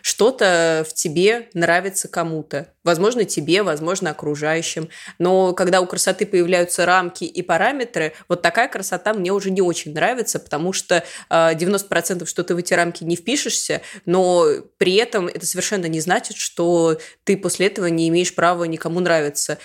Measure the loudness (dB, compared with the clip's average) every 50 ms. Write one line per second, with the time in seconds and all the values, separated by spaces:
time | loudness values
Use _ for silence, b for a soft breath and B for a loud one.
0 | B -6 0 2 2 2 4 4 2 4 4 4 4 4 2 0 -2 -4 -6 -6
1 | -4 -2 0 2 4 4 2 0 -4 _ -4 -2 2 2 2 2 0 -2 -6 -6
2 | -8 -6 -4 -4 -4 -4 -4 -8 -8 -8 -8 -8 -8 -10 _ _ 0 0 2 4
3 | 2 2 2 2 -2 -2 -2 -6 0 2 2 2 2 0 -2 -2 -2 -4 -4 -2
4 | -2 -4 -6 -4 -6 -6 -4 -2 -2 0 0 0 -2 -4 -6 -8 -10 -10 B B
5 | B B B B 2 2 4 4 4 2 2 0 2 4 4 2 2 2 -2 -2
6 | 0 0 0 0 -2 0 2 2 4 4 4 2 2 0 0 0 2 4 4 4
7 | 2 0 -6 -8 -10 -8 -6 -8 -2 0 0 2 2 2 0 -2 -6 -6 -4 -4
8 | -4 -4 B B B B -4 0 0 0 2 2 0 0 -2 -8 -6 -6 -6 -4
9 | -2 -2 -2 0 0 0 0 0 -2 -2 0 2 2 0 0 -2 -6 -8 -2 0
10 | 0 0 0 -2 -4 -4 -4 -6 -6 -6 -4 -4 -2 -2 -4 -4 -2 0 0 0
11 | B B B B B B 2 4 4 4 2 2 0 0 0 -2 -2 -2 -2 -2
12 | -2 -2 -6 -6 -6 -8 -6 -6 -4 -2 -2 -4 -2 0 0 0 0 0 -2 -6
13 | -4 -4 -4 -4 -2 -2 -2 -2 -2 -4 -4 -4 -4 -4 -6 -6 B B B -10
14 | B 0 2 4 4 4 6 6 6 4 2 0 -4 -12 _ 0 0 4 4 2
15 | 2 2 0 -2 -2 -2 -6 -6 -6 -6 -4 -4 -4 -2 -2 -2 -2 -2 -2 -2
16 | 0 0 0 0 0 -6 -10 -8 -8 -8 -4 -2 2 2 4 4 4 2 2 0
17 | B B B B -2 0 0 0 0 -6 -2 0 0 0 0 -2 -2 -2 0 0
18 | 0 2 2 2 0 0 0 2 2 2 2 2 -2 -4 -4 -6 -6 -4 -2 -2
19 | 0 2 2 2 0 -2 -4 -4 -4 -4 -6 B